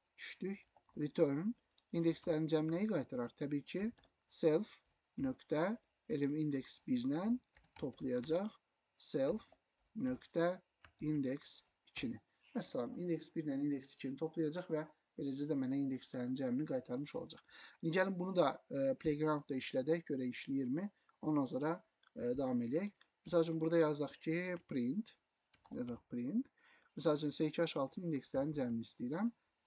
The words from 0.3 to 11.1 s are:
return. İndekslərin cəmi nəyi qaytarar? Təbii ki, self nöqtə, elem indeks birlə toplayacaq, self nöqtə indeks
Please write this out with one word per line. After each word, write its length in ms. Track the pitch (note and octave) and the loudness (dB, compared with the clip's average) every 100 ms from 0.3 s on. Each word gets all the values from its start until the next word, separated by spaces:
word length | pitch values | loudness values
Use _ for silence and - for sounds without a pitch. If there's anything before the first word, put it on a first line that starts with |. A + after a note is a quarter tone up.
| - F#3 G3 - - _ - | -6 -6 -6 -12 -20 _ -6
return. 540 | D3 - D3 C#3 G#3 - _ _ _ | -2 4 4 4 0 -4 _ _ _
İndekslərin 540 | E3+ E3 D#3+ F3+ D#3 D#3 | 2 2 2 0 2 2
cəmi 260 | D#3 D#3 | 2 2
nəyi 140 | E3+ A3 | 0 0
qaytarar? 440 | E3 - B2 A#2+ - | 0 -2 -4 -4 -4
Təbii 240 | C#3+ D3 | -4 -4
ki, 200 | - F3+ A3 - - _ - | -4 -4 -4 -6 -18 _ -8
self 440 | - - D#3+ G#3+ - _ _ _ - | 2 4 4 0 -12 _ _ _ -4
nöqtə, 520 | C4+ - - D3+ F#3 A#3 _ _ - | -2 -2 -2 0 0 -2 _ _ -6
elem 260 | C#3+ C#3+ | -2 0
indeks 440 | D3+ D3+ C#3 - - | 0 0 -2 -4 -6
birlə 400 | - B2 B2+ D3+ G#3+ B3 _ - - | -2 0 0 0 0 -2 _ -20 -20
toplayacaq, 800 | - C#3 - B2+ B2 C#3+ E3+ G#3+ - _ _ _ - | -8 -8 -4 -2 0 0 0 -2 -8 _ _ _ -4
self 480 | - D3 C#3 G#3+ - _ _ _ _ | 0 2 2 0 -4 _ _ _ _
nöqtə 540 | - B2+ B2 - E3+ F3 F3+ _ _ - - | -4 -2 -2 -2 2 2 0 _ _ -20 -6
indeks 640 | D3+ | 0